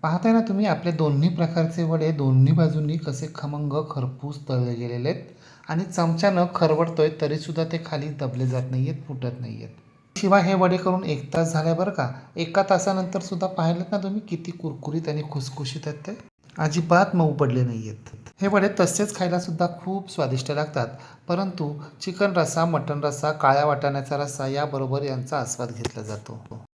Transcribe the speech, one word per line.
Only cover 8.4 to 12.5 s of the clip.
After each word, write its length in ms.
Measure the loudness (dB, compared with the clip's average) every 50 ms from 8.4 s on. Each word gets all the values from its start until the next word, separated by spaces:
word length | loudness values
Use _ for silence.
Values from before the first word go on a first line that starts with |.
| -2
जात 240 | 0 0 -2 -2 -2
नाहीयेत, 320 | -2 0 0 -2 -2 -6 -8 -10
फुटत 320 | -10 -6 -6 -6 -6 -8
नाहीयेत. 280 | -10 -10 -10 -12 -14 -16 -18 -20 _ -20 _ _ _ _ _
शिवाय 260 | -2 2 6 6 6 6
हे 120 | 4 4
वडे 220 | 4 6 4 4
करून 280 | 2 2 0 0 0 0
एक 300 | -2 -4 -4 -4 -2 0
तास 180 | 0 0 2 0
झालाय 220 | 0 2 2 2
बरं 160 | 2 0 -2
का. 200 | 0 -2 -4 -4 -4 -10 -16 -14 -6
एका 260 | -6 -6 0